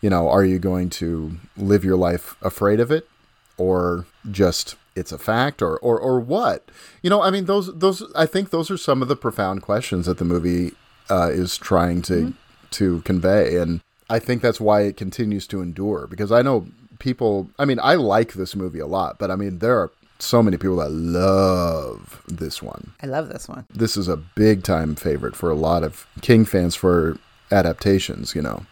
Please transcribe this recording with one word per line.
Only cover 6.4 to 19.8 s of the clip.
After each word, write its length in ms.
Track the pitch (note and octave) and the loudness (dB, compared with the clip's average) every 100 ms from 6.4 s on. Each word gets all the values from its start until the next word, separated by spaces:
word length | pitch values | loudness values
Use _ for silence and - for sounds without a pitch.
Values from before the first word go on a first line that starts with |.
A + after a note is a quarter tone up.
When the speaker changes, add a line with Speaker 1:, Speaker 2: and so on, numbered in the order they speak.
| A#3+ - _ - - - | 0 -2 _ -20 -20 -8
Speaker 1:
You 80 | F3 | 0
know, 120 | G3+ | 2
I 80 | F#3 | 2
mean, 140 | F#3+ F#3 | 0 0
those, 280 | G3+ F#3 E3 | -2 -2 0
those, 240 | F#3 F#3 A3 D3+ | 0 0 -6 0
I 100 | D#3+ | 0
think 240 | F#3+ G3 | 0 -2
those 200 | E3 D#3+ | -2 -2
are 60 | F#3+ | -4
some 240 | - C3+ | 0 0
of 80 | B2+ | 0
the 60 | C3+ | -2
profound 440 | A#2+ A2 G2 F#2+ | -2 -2 -2 -2
questions 440 | - G#2 B2 F#2 E2+ | -2 -2 0 -2 0
that 140 | F2 | 0
the 40 | F2 | 0
movie, 460 | F2 E2+ F2 F2 - _ _ - | 0 2 0 -2 -6 _ _ -2
uh, 200 | F#2+ F2 | 0 2
is 240 | F2+ F2+ - | 0 -2 -4
trying 440 | - F#2 F2 F2 | 0 2 2 0
to, 100 | E2+ | -2
Speaker 2:
Mm-hmm. 160 | F2+ D#2+ - _ _ _ | 0 0 -4 _ _ _
Speaker 1:
to 300 | - G2 E2+ | -2 0 0
convey. 560 | - F#2+ F2 G2+ D#2 F2 | 0 0 4 4 4 2
And 240 | E2+ E2+ _ _ _ | 0 -4 _ _ _
I 100 | A2+ | -4
think 220 | - B2 | -2 0
that's 200 | A#2+ A2 | 0 0
why 200 | G#2+ G#2 | 2 4
it 120 | G#2 G2 | 2 -2
continues 520 | F#2+ - A2 G#2 - | -10 -4 -4 -4 -6
to 140 | G2 | -8
endure, 460 | F2+ E2+ G2+ F#2+ C#2 | -8 -6 -4 -4 -6
because 240 | F#2 G#2 | -8 2
I 100 | A#2 | 2
know 240 | C3 B2 F2 - - - | 4 0 -2 -18 -20 -10
people, 500 | C3 B2 A#2 G2+ F#2 _ | -6 -2 0 0 -4 _
I 60 | C#3 | -2
mean, 140 | B2+ | 0
I 120 | C3 E3+ | 4 4
like 380 | A#2+ G2+ A#2 | 4 2 2
this 220 | F#2+ F#2 G2+ | -4 -8 -6
movie 240 | F#2 D#2+ | -8 -8
a 80 | D2+ | -4
lot, 300 | F#2+ F2 - | -2 -4 -4
but 100 | G2+ | -6
I 40 | F#2 | -4
mean, 240 | G2+ F2+ | -4 -4
there 180 | A2 B2 | 0 2